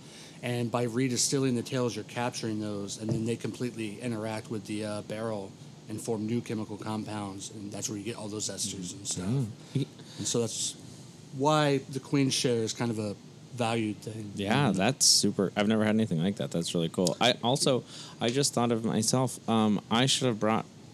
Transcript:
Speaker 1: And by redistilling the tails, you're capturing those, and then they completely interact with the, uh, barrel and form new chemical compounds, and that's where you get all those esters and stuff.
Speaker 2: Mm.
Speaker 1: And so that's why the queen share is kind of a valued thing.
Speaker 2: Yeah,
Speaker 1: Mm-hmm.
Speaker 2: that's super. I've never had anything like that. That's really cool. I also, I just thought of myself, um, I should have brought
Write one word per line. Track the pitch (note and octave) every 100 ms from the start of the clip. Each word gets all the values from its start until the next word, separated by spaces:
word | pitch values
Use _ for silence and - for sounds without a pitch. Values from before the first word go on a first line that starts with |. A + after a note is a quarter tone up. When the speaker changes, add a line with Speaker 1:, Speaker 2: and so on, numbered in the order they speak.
| - - - -
Speaker 1:
And | B2 A#2+ A#2
by | A#2+ A#2+
redistilling | A2+ C3+ A#2+ - C#3+ C3+
the | A#2+
tails, | A2+ C3+ B2 G#2
you're | -
capturing | B2 A#2+ - A2+ G#2+
those, | G#2+ G#2 G2+ -
and | A2
then | A2+ A2+
they | A#2
completely | A#2+ G2+ B2 A2+ A2 G2+
interact | B2 A2 A2 A2 -
with | A2 F#2+
the, | G#2
uh, | G#2+ G#2
barrel | G2+ G#2+ A2+ G#2 G2 - - - -
and | G#2+
form | - A2 G#2+
new | A#2+
chemical | - A2 G#2 G#2
compounds, | A2 G#2+ G#2 G#2+ G2+ G2 -
and | A2 G2+
that's | G2+ G#2
where | G#2
you |
get | G2+ A#2
all | G#2+
those | G#2+ G2+
esters | F#2+ G#2 G2 F2+
and | - -
stuff. | - F#2
Speaker 2:
Mm. | C3+ A2 - - C3+ C#3+ - - -
Speaker 1:
And | G#2
so | A#2+
that's | A2+ - - - - - - - - C3+
why | C#3+ D3+ D3 C#3 C3+
the | C3+
queen | - C#3+ C3+
share | - C3+ A#2
is | A2
kind | - A#2+
of | A2
a | G#2+ G2 - - - A#2+
valued | A2+ A#2 G#2+ G2+
thing. | - A2 G#2 G2
Speaker 2:
Yeah, | G2 B2+ C#3
Speaker 1:
Mm-hmm. | G2
Speaker 2:
that's | G#2 - -
super. | - G2+ - F#2 G#2
I've | G#2
never | A2+
had | G#2+ A2
anything | A2 E2
like | F#2 G2+
that. | C#2
That's | E2+ E2
really | F2 E2
cool. | - F2+ -
I | A#2+ -
also, | A#2 C#3+ D#3 B2 - - - -
I | A#2
just | B2+ C3+
thought | - A#2+
of | A2+ A2+
myself, | F2 A2 B2+ B2+ - -
um, | A2+ A2 G2+ -
I | A2 C3
should | - C3
have | G#2
brought | G#2+ A2 - - -